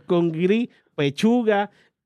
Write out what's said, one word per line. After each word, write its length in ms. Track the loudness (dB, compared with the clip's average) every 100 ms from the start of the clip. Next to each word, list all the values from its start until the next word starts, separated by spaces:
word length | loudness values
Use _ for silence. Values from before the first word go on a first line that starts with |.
| 0
con 260 | 0 0
gris, 380 | 0 0 0 -2 _ _ -4
pechuga 760 | -4 0 2 2 2 0 -2 _ _ _